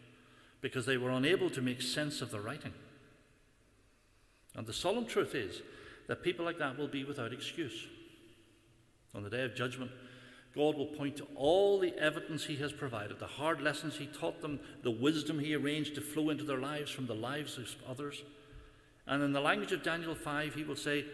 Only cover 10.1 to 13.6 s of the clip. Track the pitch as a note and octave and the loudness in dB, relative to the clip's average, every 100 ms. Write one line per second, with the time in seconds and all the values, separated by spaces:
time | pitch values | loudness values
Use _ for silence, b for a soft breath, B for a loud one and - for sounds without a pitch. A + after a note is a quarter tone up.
10.1 | B B B B - D3+ D3 C3+ - C#3+ | B B B B 2 4 4 -2 -2 -4
11.1 | - - - C#3+ F3+ G3+ G3 F3+ - D3+ | -4 -8 2 6 8 8 6 4 4 2
12.1 | D#3 D#3+ D3+ - C#3+ D3 - C#3+ A2+ G#2 | 2 -2 -4 -2 -2 -2 -2 -4 -4 -4
13.1 | G2 - - D3+ D#3+ | -6 -8 -2 0 2